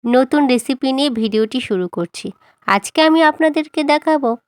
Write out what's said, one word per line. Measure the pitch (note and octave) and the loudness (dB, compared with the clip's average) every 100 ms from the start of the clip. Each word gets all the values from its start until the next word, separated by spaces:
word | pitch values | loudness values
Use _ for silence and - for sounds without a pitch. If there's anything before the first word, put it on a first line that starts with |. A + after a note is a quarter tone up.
নতুন | A#3 B3 C4 D4 C#4 | 2 2 2 2 2
রেসিপি | B3 - C4 C4 | 0 -2 -4 -2
নিয়ে | C4 D4 | 0 -2
ভিডিওটি | A3+ A3 G#3+ A3 B3+ | -2 -2 0 -2 -4
শুরু | - G3 F3+ | -4 -4 -4
করছি। | - F3 - G3 - _ _ - | -6 -8 -8 -14 -16 _ _ -2
আজকে | G3 - - | -2 -2 0
আমি | D#4 D#4+ | 2 4
আপনাদেরকে | D#4 D4+ D#4+ D#4 D4+ - | 4 2 0 0 -4 -4
দেখাবো | D4 D4+ D#4+ D4+ B3+ A#3 | 0 0 0 0 -2 -6